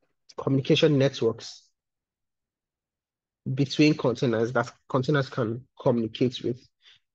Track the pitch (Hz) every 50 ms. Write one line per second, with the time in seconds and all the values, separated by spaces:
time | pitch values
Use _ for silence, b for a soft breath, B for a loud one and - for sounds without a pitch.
0 | _ _ _ _ _ _ - - - 135 135 135 131 - 165 143 165 156 147 135
1 | 135 135 - - 120 113 113 - - - - - _ _ _ _ _ _ _ _
2 | _ _ _ _ _ _ _ _ _ _ _ _ _ _ _ _ _ _ _ _
3 | _ _ _ _ _ _ _ _ _ 131 135 131 143 127 - - 151 151 151 -
4 | - 135 113 - - 123 113 110 117 117 123 120 117 - - _ _ _ - 135
5 | 131 - 151 139 135 - - - 123 107 113 127 - _ _ _ - 143 123 120
6 | 113 110 110 - 135 123 - - - - 123 123 - _ _ b b b b b
7 | b _ _